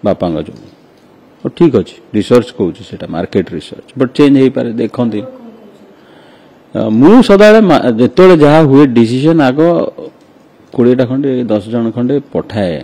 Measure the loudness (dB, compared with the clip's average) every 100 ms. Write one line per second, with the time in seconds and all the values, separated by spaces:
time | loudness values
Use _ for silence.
0 | -4 -4 -4 -6 -10 -16 -20 _ _ _
1 | _ _ _ _ -14 0 0 0 -6 -12
2 | _ -8 0 0 0 -6 -8 -8 -18 -16
3 | -12 -10 -6 -6 -6 -10 -14 -20 -18 -6
4 | -6 0 2 2 0 -2 -8 -6 -8 -4
5 | -6 -6 -12 -18 -20 -20 -20 _ _ _
6 | _ _ _ _ _ _ _ -8 -4 2
7 | 4 4 4 4 6 4 4 2 0 0
8 | -2 4 4 6 4 4 4 4 4 2
9 | 0 0 0 0 0 0 0 0 -4 -10
10 | -20 _ _ _ _ _ _ -2 0 0
11 | -2 -2 -4 -4 -2 -4 -4 -6 -4 -4
12 | -4 -4 -4 -10 -8 -6 -6 -6